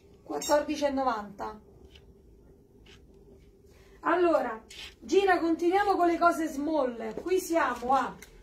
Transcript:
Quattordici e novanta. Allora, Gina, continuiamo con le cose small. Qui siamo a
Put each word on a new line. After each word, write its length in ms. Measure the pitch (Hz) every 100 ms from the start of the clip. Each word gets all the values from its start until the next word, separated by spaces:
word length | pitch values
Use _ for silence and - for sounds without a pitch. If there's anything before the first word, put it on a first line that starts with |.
| - -
Quattordici 600 | - 294 - 294 294 294
e 60 | 277
novanta. 680 | 269 262 220 208 - 220 214 - - - - - - - - - - _ - - - - - - - - - - - - -
Allora, 600 | 294 349 349 285 240 220 - - - -
Gina, 400 | 220 370 392 349
continuiamo 580 | 330 320 339 381 415 381
con 100 | 349
le 120 | 330
cose 280 | 339 330 320
small. 760 | 269 294 311 254 233 220 -
Qui 180 | 339 370
siamo 520 | - 330 269 233 240
a 220 | 269 254 - - -